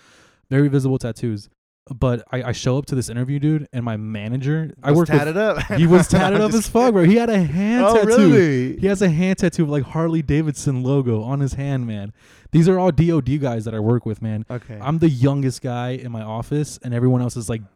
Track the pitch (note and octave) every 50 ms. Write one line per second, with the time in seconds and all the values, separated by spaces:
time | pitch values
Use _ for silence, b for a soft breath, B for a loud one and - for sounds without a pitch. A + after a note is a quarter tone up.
0 | b b b b b b b b b b C3+ C#3 D3 C#3+ C3+ C#3 C3 C3+ C3 B2+
1 | - A#2 A2 - B2 A#2 G#2+ G2+ - _ _ _ _ _ _ _ _ - C3+ A2+
2 | C3+ B2+ A#2+ A2 - - B2+ B2+ A#2 B2 - - - C3 B2+ C#3+ C#3 - C#3 B2+
3 | A2 - A2+ A#2+ B2+ C3 C#3+ C#3+ C#3+ D3+ D#3 D3+ D3 - - B2 A#2+ A#2 A2 G#2+
4 | G#2+ A2 A2 G#2 G#2 A2 B2 B2 B2 C#3+ D#3 D#3+ D#3+ - - - B2 C#3 D3 E3+
5 | E3+ D3+ D#3 C#3+ D3 D3+ D#3+ G3 A3 G#3+ E3 D3 - - G#3 D3+ E3+ E3 F3 F#3
6 | F3 - - F#3+ F#3 F#3+ G3+ G#3 G#3+ A3 A3 A3+ - - - A3+ B3+ B3+ G#3+ F#3
7 | E3+ F3 G#3+ A#3 A#3 A3+ A3 G3 F3 C#3+ D3+ F3+ G3+ G#3+ A#3+ - F#3 G#3 A3+ A3
8 | G3+ G#3+ A#3 A#3 G3+ E3 C#3+ - E3+ D#3 C3+ B2 B2 B2+ - - - G3 G3+ G3
9 | G#3 F3+ D3+ D#3+ F#3 F#3+ F#3 - F#3 E3+ - - D#3+ C#3+ D3 D3 B2+ - - D#3+
10 | E3 E3 E3 E3 D3 C3+ C#3+ D#3 D#3+ D3+ C#3 - - C#3+ C3 B2+ B2+ B2+ C#3 C#3
11 | C3 B2 A2+ G#2+ A2 B2 C#3 C#3+ C#3 C3 - C3+ C#3 C#3+ C#3 C3 B2 A2+ G#2+ G2+
12 | G2 G#2 - b b b b b b b b D#3+ E3 F#3+ F#3 F3+ F#3 F#3 C#3+ B2
13 | E3 E3+ E3 D3+ A#2+ B2 C#3+ D3+ C3+ B2+ A#2 A2+ G#2+ A2+ A2 A2 G#2 A2+ B2 A#2
14 | - A2+ G#2 - A2+ A2 G#2+ G#2+ A2 - B2 A#2+ - - A2 G#2+ A#2 C#3 D#3+ E3
15 | E3 D#3+ C3+ A#2 C3+ C#3 C#3 C#3+ C3+ C3 A#2+ - - B2+ A#2+ A#2+ B2 B2+ B2+ B2+
16 | B2+ A#2+ A#2 A2 G#2+ A2 A2 A#2 A#2 - D3 D3+ D3+ - - - - B2+ A#2+ A#2+
17 | B2 B2+ B2+ B2 B2 A#2+ - B2 G#2+ A#2 A#2 A2+ G2+ - _